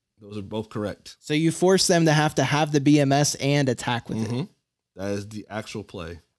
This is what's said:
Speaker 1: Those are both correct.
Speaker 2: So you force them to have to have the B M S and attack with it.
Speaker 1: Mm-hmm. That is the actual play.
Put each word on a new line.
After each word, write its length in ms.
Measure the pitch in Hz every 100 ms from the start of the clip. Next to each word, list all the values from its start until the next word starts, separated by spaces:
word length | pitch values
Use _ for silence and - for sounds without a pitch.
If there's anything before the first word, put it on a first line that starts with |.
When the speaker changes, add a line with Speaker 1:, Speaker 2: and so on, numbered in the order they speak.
| _ _
Speaker 1:
Those 180 | 104 104
are 40 |
both 260 | 98 107 107
correct. 460 | 110 104 - - -
Speaker 2:
So 140 | -
you 160 | 151 160
force 340 | 160 180 190 -
them 200 | 175 160
to 60 |
have 220 | 151 151 -
to 80 |
have 280 | 131 143 156
the 80 | 151
B 200 | 139 151
M 120 | 139
S 220 | 139 147 -
and 320 | 139 143 131
attack 400 | 117 - 120 -
with 100 | 104
it. 60 | 110
Speaker 1:
Mm-hmm. 120 | 120 185 _ _ _ _ -
That 140 | 98
is 160 | 101 101
the 180 | 107 -
actual 340 | 104 - 110
play. 360 | 95 101 82 85 _